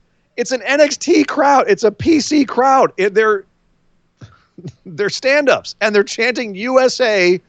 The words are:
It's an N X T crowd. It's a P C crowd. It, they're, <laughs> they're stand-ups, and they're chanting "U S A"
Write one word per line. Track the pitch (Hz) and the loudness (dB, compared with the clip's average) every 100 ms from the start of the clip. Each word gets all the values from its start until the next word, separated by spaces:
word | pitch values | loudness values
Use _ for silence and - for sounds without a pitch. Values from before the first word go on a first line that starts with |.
| _ _ _ - | _ _ _ -8
It's | 240 | -6
an | 254 | -6
N | 208 285 | -2 2
X | 294 285 | 2 0
T | - 330 285 | 0 0 0
crowd. | - 277 269 202 | 0 2 2 2
It's | 196 | 0
a | 214 | 0
P | 208 226 320 | -2 0 0
C | - 302 254 | 0 0 0
crowd. | - 262 269 208 - | 0 2 2 2 0
It, | 202 | -2
they're, | 196 220 208 - _ _ _ _ _ _ _ | 0 0 0 -6 _ _ _ _ _ _ _
<laughs> | - _ _ - 127 - - | -20 _ _ -18 -18 -18 -14
they're | 156 202 | -6 -6
stand-ups, | - 262 285 277 147 - - | -4 -2 0 2 0 -2 -6
and | 214 | -2
they're | 208 | 0
chanting | 202 - 226 240 233 185 | 0 -2 -4 -4 -6 -8
"U | 240 262 | 0 2
S | 254 - | 2 0
A" | 240 208 180 180 | 0 2 2 0